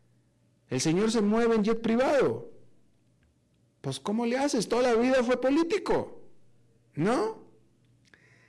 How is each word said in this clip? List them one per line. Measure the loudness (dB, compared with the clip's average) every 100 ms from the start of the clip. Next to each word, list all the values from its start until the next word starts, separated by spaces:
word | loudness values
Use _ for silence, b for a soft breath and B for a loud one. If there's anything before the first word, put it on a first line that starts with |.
| _ _ _ _ _ _ -8
El | -4
señor | 0 0 2
se | 2
mueve | 2 2 2
en | 2
jet | 2 0
privado. | 0 0 2 2 2 0 -8 -18 -20 _ _ _ _ _ _ _ _ _ _ _
Pues, | -10 -8
¿cómo | -6 -4 -2
le | -2
haces? | 0 -2 -2
Toda | 0
la | 2
vida | 2 2 2
fue | 2 0
político, | 2 2 2 -2 0 -2 -2 -10 -20 -20 -20 _ _ _ _
¿no? | -4 0 0 -2 -6 -16 -20 _ _ _ _ _ b b b